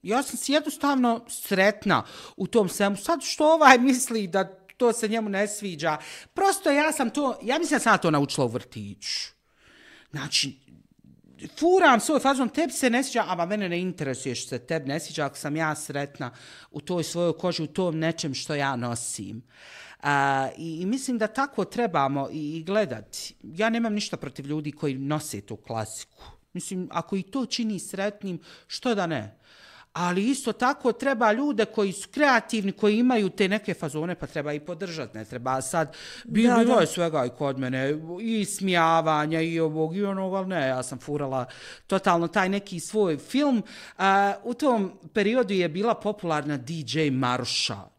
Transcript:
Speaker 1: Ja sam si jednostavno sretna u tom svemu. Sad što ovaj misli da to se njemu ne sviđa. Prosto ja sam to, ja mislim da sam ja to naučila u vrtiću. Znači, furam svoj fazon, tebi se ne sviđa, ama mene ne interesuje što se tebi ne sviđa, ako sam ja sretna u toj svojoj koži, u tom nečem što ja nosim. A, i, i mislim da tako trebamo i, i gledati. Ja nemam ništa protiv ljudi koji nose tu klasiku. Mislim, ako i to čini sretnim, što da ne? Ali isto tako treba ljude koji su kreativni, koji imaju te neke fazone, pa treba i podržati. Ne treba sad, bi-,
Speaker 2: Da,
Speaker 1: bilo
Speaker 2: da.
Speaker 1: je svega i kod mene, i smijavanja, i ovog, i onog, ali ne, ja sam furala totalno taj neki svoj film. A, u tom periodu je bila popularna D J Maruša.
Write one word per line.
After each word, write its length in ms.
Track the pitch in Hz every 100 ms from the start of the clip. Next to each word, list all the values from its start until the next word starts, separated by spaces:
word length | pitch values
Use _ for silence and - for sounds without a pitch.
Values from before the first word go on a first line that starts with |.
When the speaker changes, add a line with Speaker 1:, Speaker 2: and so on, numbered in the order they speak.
Speaker 1:
Ja 200 | 170 233
sam 140 | 269 233
si 140 | -
jednostavno 720 | 285 302 - 285 277 247 226 -
sretna 760 | - - 196 196 208 208 139 - - - -
u 100 | 190
tom 220 | 233 190
svemu. 280 | - 202 202
Sad 240 | - 330
što 240 | - - 302
ovaj 300 | 320 294 254
misli 500 | 254 254 - 226 190
da 160 | 185 190 - _
to 200 | - 247
se 140 | 220 220
njemu 220 | 226 214
ne 180 | 196 208
sviđa. 500 | 208 208 160 160 151 - - -
Prosto 380 | - 392 - 330
ja 200 | 285 311
sam 180 | 311 240
to, 280 | 294 277 226
ja 180 | 202 285
mislim 160 | 330 285
da 60 |
sam 120 | 233
ja 40 | 202
to 140 | 170
naučila 340 | 151 143 - 127
u 40 |
vrtiću. 800 | 117 - - 101 101 - - - _ _ _ _ - - - _
Znači, 480 | 147 135 - 139 - _ - _ _ - - _ - -
furam 480 | - 330 370 339 240
svoj 200 | - 294
fazon, 300 | 262 269 247
tebi 240 | - 320
se 160 | - 254
ne 140 | 240
sviđa, 200 | 269 240 196
ama 200 | 180 170
mene 240 | 214 190
ne 100 | 175
interesuje 560 | 185 180 143 123 139 120
što 140 | -
se 100 | 127
tebi 280 | - 160 135
ne 120 | 147
sviđa, 240 | 170 -
ako 140 | 139 -
sam 180 | 151 151
ja 200 | 160 147
sretna 560 | - 143 143 - 127 - - - -
u 100 | -
toj 220 | - 180
svojoj 300 | 160 170 175
koži, 300 | 156 180 165
u 40 | 151
tom 280 | - 185 160
nečem 380 | 160 160 156
što 220 | 127 - 151
ja 200 | 139 127
nosim. 680 | 120 120 - - 98 110 - _ - - - -
A, 480 | 147 143 139 135 135 -
i, 200 | 165 160
i 80 | 185
mislim 320 | 262 269 240
da 100 | 214
tako 380 | 214 277 - 185
trebamo 640 | - 233 165 139 139 139
i, 260 | 151 147 160
i 60 |
gledati. 720 | 160 202 190 113 104 - - -
Ja 260 | - 160 220
nemam 240 | 233 226
ništa 240 | 208 202 -
protiv 280 | 139 - 139
ljudi 260 | 151 151
koji 220 | - 151 131
nose 460 | 139 151 147 101
tu 140 | - 107
klasiku. 680 | - 113 107 - - _ - - _
Mislim, 360 | 180 - 185 180
ako 240 | 170 165 196
i 80 |
to 220 | 185 269 240
čini 340 | - 226 196
sretnim, 600 | - - 202 202 196 170 - - _
što 280 | - 254 208
da 120 | 175
ne? 300 | 147 104 - _ - - - -
Ali 300 | - 175 180
isto 300 | 214 277 -
tako 380 | 208 247 285 254
treba 400 | 226 269 254 226
ljude 320 | 214 294 220 220
koji 260 | - 196
su 160 | - -
kreativni, 640 | - 294 240 - 226 196
koji 260 | - 208 214
imaju 320 | 247 247 196
te 180 | - 196
neke 260 | 208 208
fazone, 420 | 175 160 147 165 175
pa 120 | 147
treba 260 | 160 147
i 60 | 147
podržati. 580 | 151 170 185 160 123 110
Ne 80 | 110
treba 360 | 127 123 131
sad, 320 | 135 170 156 - - - -
bi-, 180 | 175 233
Speaker 2:
Da, 100 | 233
Speaker 1:
bilo 200 | 233 240
Speaker 2:
da. 60 |
Speaker 1:
je 60 | 165
svega 380 | - 170 156 123
i 40 |
kod 280 | - 143 135
mene, 300 | 127 131 135 151 160 175
i 240 | 226 220 196
smijavanja, 960 | - 190 175 165 165 160 151 151 160
i 180 | 165 165
ovog, 360 | 160 156 160 175
i 80 |
onog, 300 | 202 190 190
ali 140 | 190 190
ne, 200 | 180 135
ja 160 | 127
sam 160 | 127 131
furala 460 | - 147 139 131 120 - - - _
totalno 400 | 190 190 175 170
taj 220 | 208 185
neki 300 | 202 196 180
svoj 380 | - 214 202 147
film. 440 | - 262 294 247 - - - -
A, 360 | 190 196 202 196
u 100 | -
tom 380 | 240 302 233 190 - 160
periodu 420 | - 202 247 214
je 160 | 196 175
bila 240 | 160 226 240
popularna 600 | 208 208 175 151 143 143
D 160 | 120 170 123
J 260 | 139 151
Maruša. 680 | 131 127 123 120 - - 101 -